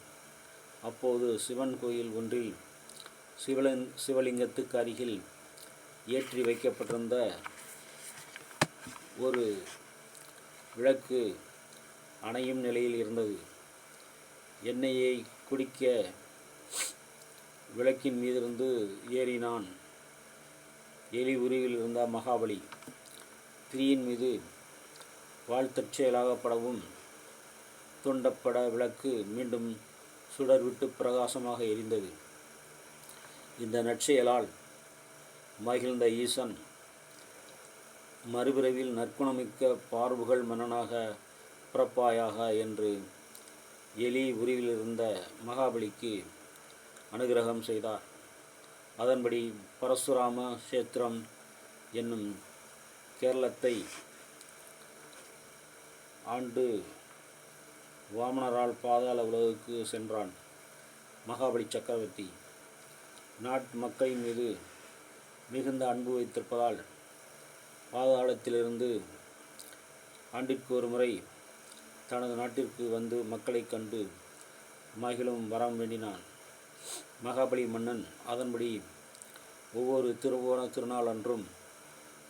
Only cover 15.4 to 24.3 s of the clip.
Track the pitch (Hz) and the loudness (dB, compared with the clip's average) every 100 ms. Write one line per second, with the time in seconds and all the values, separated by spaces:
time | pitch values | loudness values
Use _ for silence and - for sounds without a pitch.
15.4 | - 135 135 - 131 120 92 - - - | -4 -2 -2 2 4 4 2 -4 -18 -20
16.4 | - - - - - - - - - - | -20 -20 -10 -6 -6 -8 -20 -20 -20 -20
17.4 | - - - 113 127 131 143 123 123 123 | -20 -20 -12 2 4 4 0 0 0 2
18.4 | 120 117 131 123 101 98 117 123 127 120 | 0 0 0 2 0 -6 -4 0 0 0
19.4 | 117 117 95 - - - - - - - | -2 -2 -6 -12 -20 -20 -20 -20 -20 -20
20.4 | - - - - - - - 113 127 131 | -20 -20 -20 -20 -20 -20 -6 0 2 2
21.4 | 123 131 127 120 117 117 120 113 117 120 | 2 2 2 0 0 2 2 0 2 2
22.4 | 110 98 - - - - - - - - | 2 -2 -6 -16 -16 -18 -20 -20 -20 -20
23.4 | - - - 131 135 135 123 120 127 | -20 -20 -10 2 6 6 4 0 2